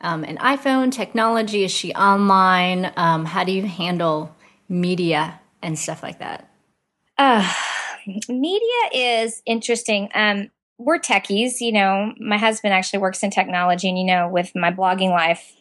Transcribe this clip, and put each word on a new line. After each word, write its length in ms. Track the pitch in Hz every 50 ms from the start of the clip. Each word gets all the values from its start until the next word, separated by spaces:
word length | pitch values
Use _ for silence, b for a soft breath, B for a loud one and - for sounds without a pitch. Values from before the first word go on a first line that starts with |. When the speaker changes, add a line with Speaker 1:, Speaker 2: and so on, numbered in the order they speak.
Speaker 1:
um, 240 | - 170 165 156 151
an 120 | - 160 -
iPhone, 520 | - 247 277 277 - 277 262 262 262 254 254
technology? 720 | 240 208 - - 233 220 226 226 226 220 208 208 208 196
Is 60 | 180 -
she 200 | - - 175 -
online? 1000 | - 196 202 196 202 202 196 196 190 190 185 185 180 180 180 185 180 185 180 -
Um, 280 | - 175 165 165 160 160
how 200 | 160 170 190 185
do 80 | 180 190
you 100 | 190 190
handle 680 | 214 170 175 170 175 180 170 170 165 156 151 160 165 - b b b b b b -
media 720 | 185 180 180 175 180 175 180 165 160 151 156 160 170 - _ _ _ - -
and 160 | 175 160 156
stuff 240 | - - 160 - -
like 160 | - - -
that? 320 | - - - - - _ _ _ _ _ _ _ _ _ _ _ _ _ _
Speaker 2:
Uh, 320 | - 277 269 240 214 190 180 B B B B B B B B B B B 202 190 208 - -
media 400 | 240 254 269 330 381 415 466 453 494 480 453 - -
is 500 | 262 254 247 240 226 226 233 226 - -
interesting. 640 | - 226 226 220 - 233 220 - - 214 202 196 202 -
Um, 360 | - - 214 202 202 196 - _ _ _ _ _ -
we're 200 | 240 254 330 339
techies, 640 | - - 226 196 - - 196 202 233 254 247 -
you 120 | 247 233 214
know, 400 | 214 196 190 190 196 202 220 - -
my 180 | - 214 208 208
husband 360 | 220 226 220 220 - 208 196
actually 260 | 185 190 - - 196
works 220 | 196 185 190 - -
in 80 | 196
technology, 580 | 196 196 - - 185 180 180 180 180 180 185 185
and, 100 | 185 185
you 60 | 185
know, 240 | 185 185 180 175 175
with 240 | 185 180 175 - -
my 160 | 175 175 170 175
blogging 380 | 185 190 185 185 190 190 185
life 420 | 180 175 165 165 170 - - - - _